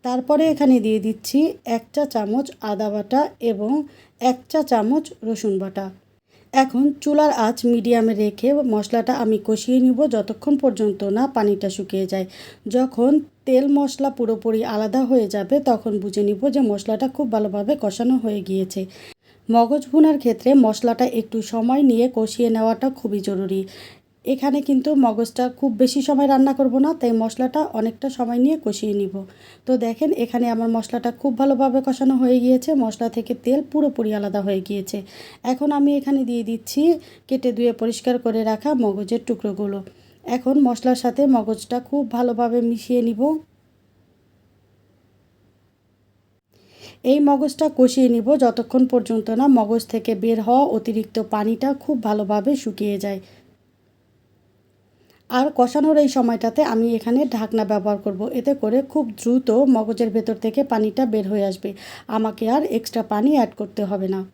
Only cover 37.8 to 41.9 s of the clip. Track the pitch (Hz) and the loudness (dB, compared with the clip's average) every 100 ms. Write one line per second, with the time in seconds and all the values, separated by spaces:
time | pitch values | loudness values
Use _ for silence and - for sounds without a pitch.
37.8 | 226 226 - 247 233 226 220 214 294 262 | -4 -2 -2 -2 -2 -2 -2 -2 -2 0
38.8 | 214 196 196 233 233 226 214 196 202 196 | 0 -2 -4 -4 -4 -6 -4 -4 -6 -6
39.8 | 190 _ _ _ - 247 254 277 254 233 | -10 _ _ _ -6 -4 0 2 2 2
40.8 | 254 247 247 240 285 254 214 220 - 247 | 0 0 0 2 4 4 2 -6 -6 -8
41.8 | 254 | -4